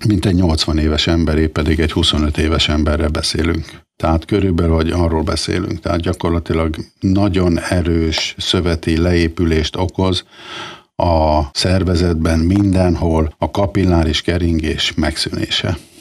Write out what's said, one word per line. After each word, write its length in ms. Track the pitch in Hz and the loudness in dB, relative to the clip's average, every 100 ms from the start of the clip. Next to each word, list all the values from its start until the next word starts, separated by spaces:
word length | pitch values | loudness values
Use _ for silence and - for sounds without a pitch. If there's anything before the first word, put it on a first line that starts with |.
| 110 | 0
mint 200 | 98 104 | 2 2
egy 80 | |
nyolcvan 440 | 90 90 80 - 78 | 2 2 0 0 0
éves 280 | 76 76 - | 0 0 0
emberé, 400 | 82 80 78 78 | 0 2 0 0
pedig 340 | - 73 80 | 0 0 0
egy 120 | 78 | 0
huszonöt 460 | 90 82 73 76 73 | 0 0 0 -2 0
éves 300 | 78 78 - | 0 0 0
emberre 400 | 76 76 76 78 | 0 0 0 0
beszélünk. 560 | 78 - 82 80 82 - - _ _ | -2 -4 -2 -2 -2 -6 -16 _ _
Tehát 280 | 82 80 | 0 0
körülbelül, 500 | - 104 95 85 85 | 0 0 2 2 2
hogy 160 | 82 80 | 2 2
arról 320 | 85 82 80 | 0 0 0
beszélünk. 580 | 73 - - 90 - 87 | 0 -2 -2 -4 -4 -6
Tehát 200 | 87 87 | -4 -2
gyakorlatilag 760 | 87 87 87 85 - 82 80 78 - _ | -2 -2 -2 -2 -2 -2 -2 -4 -10 _
nagyon 600 | 98 98 104 92 90 82 | 0 2 2 2 2 0
erős 720 | - 90 85 82 80 78 - - | 0 -2 0 0 0 -2 -4 -6
szöveti 580 | - 95 85 82 - 80 | -2 0 0 -2 0 0
leépülést 800 | 87 87 82 82 82 80 78 85 | 2 2 2 0 0 2 0 -2
okoz, 480 | 90 - 92 87 - - - - - - _ - | -4 0 0 -2 -6 -18 -16 -14 -14 -16 _ -2
a 400 | 87 82 78 76 76 | 0 2 2 2 0
szervezetben 840 | - 92 92 87 87 87 80 82 80 | -2 0 2 2 2 2 0 0 2
mindenhol 960 | 85 101 101 92 90 80 82 80 78 - | 2 2 2 2 2 2 0 0 0 -2
a 120 | 82 | -4
kapilláris 720 | - 98 98 92 85 78 78 | -2 -2 0 2 2 2 0
keringés 720 | - 87 85 80 80 - - - | -2 0 0 0 -2 -4 -4 -2
megszűnése. 840 | 73 76 - - - - 101 87 - - | -4 -4 -6 -6 -4 -2 -2 -6 -10 -20